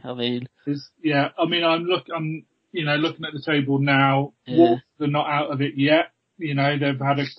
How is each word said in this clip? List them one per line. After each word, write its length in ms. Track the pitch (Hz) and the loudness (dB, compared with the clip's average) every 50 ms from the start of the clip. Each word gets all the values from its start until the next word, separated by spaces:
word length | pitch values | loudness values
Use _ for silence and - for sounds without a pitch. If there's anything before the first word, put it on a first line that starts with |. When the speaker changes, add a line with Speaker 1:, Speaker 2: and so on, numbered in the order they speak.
| - | -12
Speaker 1:
I 100 | 127 123 | -12 -8
mean, 340 | 123 120 120 123 123 127 - _ _ - | -4 -4 -4 -4 -4 -8 -10 _ _ -8
Speaker 2:
Is, 220 | 143 143 143 - - _ _ | -8 -8 -8 -8 -16 _ _
yeah, 280 | - 156 147 143 143 143 - - | -4 -2 0 0 0 -2 -2 -2
I 60 | 170 | -2
mean, 180 | 160 170 170 170 | -2 0 0 0
I'm 220 | 165 165 165 170 | 2 0 0 0
look-, 220 | 175 180 165 - - 165 | -2 -2 -4 -4 -6 -8
I'm, 320 | 165 156 156 160 156 - _ _ _ _ _ - | -6 -6 -6 -8 -8 -12 _ _ _ _ _ -8
you 100 | 180 151 | -4 -2
know, 100 | 147 147 | 0 0
looking 260 | 147 160 165 160 160 160 | 0 0 -2 -4 -6 -10
at 60 | 156 151 | -10 -10
the 80 | 147 | -8
table 380 | - 165 156 147 135 135 139 135 | -4 -2 0 0 2 2 0 2
now. 540 | 139 143 139 135 135 135 135 139 139 143 - _ _ | 2 4 4 4 4 4 4 2 0 -2 -8 _ _
Speaker 1:
Yeah. 120 | - 127 | 0 4
Speaker 2:
Wolves 240 | 160 170 175 175 127 - _ _ - | 6 6 6 6 0 -4 _ _ -4
are 80 | 151 | -4
not 220 | 147 143 147 151 151 | -2 0 0 -2 -2
out 220 | 147 147 151 139 | -2 -2 -2 -2
of 100 | 147 135 | -2 -2
it 140 | 143 143 - | -4 -2 -2
yet. 340 | 135 139 147 151 165 170 - _ _ _ _ _ | 0 2 4 4 4 2 0 _ _ _ _ _
You 160 | - 170 147 143 | -10 -8 -4 -2
know, 240 | 139 139 143 147 | 0 0 0 0
they've 220 | 139 143 139 139 127 | 0 0 -2 -2 0
had 200 | 135 139 143 139 | 0 0 0 0
a 60 | 143 139 - | -2 -6 -8